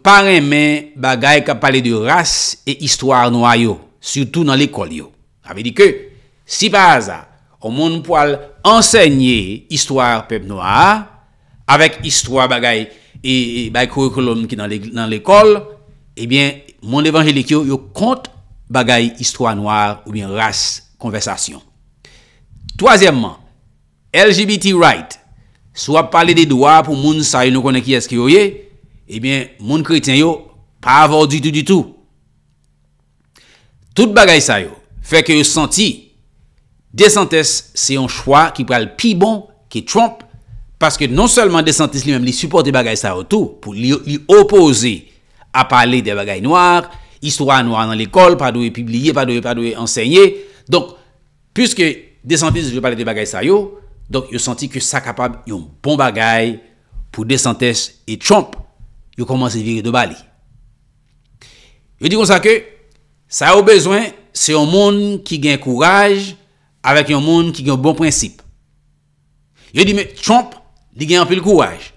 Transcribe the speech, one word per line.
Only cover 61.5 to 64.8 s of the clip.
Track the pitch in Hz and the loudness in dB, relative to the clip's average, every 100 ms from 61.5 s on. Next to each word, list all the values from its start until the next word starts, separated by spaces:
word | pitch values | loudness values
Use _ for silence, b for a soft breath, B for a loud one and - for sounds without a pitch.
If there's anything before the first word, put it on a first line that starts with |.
| b b b _ _ | b b b _ _
Yo | 147 | -2
di | 208 | 0
konsa | 208 185 | 2 2
ke | 208 226 - - _ _ _ _ _ | 2 0 -2 -18 _ _ _ _ _
sa | - 147 | -2 2
yo | 196 202 | 4 6
bezwen | 202 165 202 226 - _ | 4 4 -2 -4 -10 _
se | - - 151 | -6 -2 0
yon | 147 | 0
moun | 185 | 2